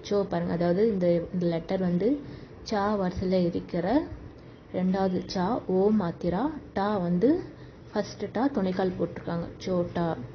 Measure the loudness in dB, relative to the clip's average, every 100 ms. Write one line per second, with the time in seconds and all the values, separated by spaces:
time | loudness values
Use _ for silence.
0 | 0 0 0 0 0 2 2 4 4 4
1 | 4 4 2 -2 0 0 -2 0 2 2
2 | 2 0 -4 -14 -16 -16 -4 0 2 0
3 | 0 -2 2 2 2 0 -4 -2 2 2
4 | 0 -10 -14 -18 -20 -20 -8 -2 0 2
5 | 2 0 -4 -2 0 0 0 4 4 4
6 | 0 -2 -2 0 -2 -4 -8 -2 0 0
7 | 0 4 4 4 -2 -14 -18 -18 -6 -4
8 | -4 -6 -6 0 0 2 0 0 -2 0
9 | -4 -4 -6 -6 -6 -8 -2 0 0 0
10 | -2 -2 -8